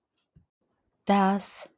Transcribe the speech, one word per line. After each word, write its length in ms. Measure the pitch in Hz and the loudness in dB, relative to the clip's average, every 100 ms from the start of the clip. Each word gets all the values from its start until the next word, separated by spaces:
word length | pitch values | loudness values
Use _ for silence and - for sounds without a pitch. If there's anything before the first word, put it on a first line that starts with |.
| _ _ _ _ _ _ _ _ _ _ - | _ _ _ _ _ _ _ _ _ _ 0
Does 640 | 202 190 196 - - - | 2 2 0 -6 -12 -16